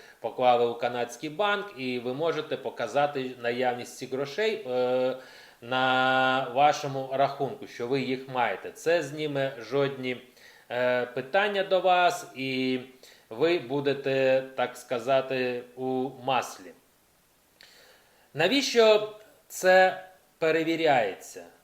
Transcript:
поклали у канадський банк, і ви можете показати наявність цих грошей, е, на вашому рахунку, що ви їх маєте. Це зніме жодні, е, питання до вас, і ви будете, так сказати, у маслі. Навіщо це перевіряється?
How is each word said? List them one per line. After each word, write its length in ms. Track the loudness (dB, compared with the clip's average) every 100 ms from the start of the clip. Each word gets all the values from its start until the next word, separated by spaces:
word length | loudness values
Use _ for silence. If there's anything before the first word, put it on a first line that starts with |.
| -20 -10
поклали 460 | -10 2 4 6 4
у 100 | 0
канадський 540 | -4 -2 -6 -8 -10
банк, 440 | -2 0 0 -4 -8
і 220 | -6 -4
ви 140 | -4
можете 440 | -2 -2 -2 -4 -6
показати 760 | -8 -6 -4 0 0 -2 -6 -4
наявність 560 | -4 0 -2 -2 -8 -14
цих 140 | -8
грошей, 540 | -6 -6 -2 -2 -2 -4
е, 500 | -2 2 2 0 -2 -10 -20 -20 -18
на 880 | -4 0 2 4 4 4 4 2 0
вашому 560 | 4 4 4 -4 -6 -4
рахунку, 540 | 0 0 0 -6 -6 -14
що 200 | -8 -2
ви 140 | -2
їх 280 | 0 -4 -4
маєте. 420 | -2 0 -2 -10
Це 320 | -6 0 0
зніме 520 | 0 -6 -4 -2 -4 -6
жодні, 580 | -4 0 0 -2 -6 -6 -10 -20 -20 -20 -8
е, 340 | 0 2 2 0
питання 580 | -6 0 2 2 0
до 160 | 2 2
вас, 520 | 4 4 4 2 -10 -8
і 440 | -4 0 0 -2 -4 -18 -20 -20 -14
ви 300 | -2 0 0
будете, 840 | -2 -2 0 -2 0 2 4 2 0 -4
так 220 | -4 -4
сказати, 840 | -6 -6 2 0 2 -2 -2 -4 -10 -8
у 340 | -4 -2 -4 -6
маслі. 480 | -2 -2 -2 -10 -20 -20 _ _ _ _ _ _ _ _ -20 -20 -20 _ _ _ _ 0
Навіщо 800 | 2 2 2 4 6 6 2 -12 -20 _ _
це 560 | -2 6 6 6 2 -12 -20 _ -2
перевіряється? 1080 | 0 2 0 2 4 4 2 -4 -14 -18 -20 _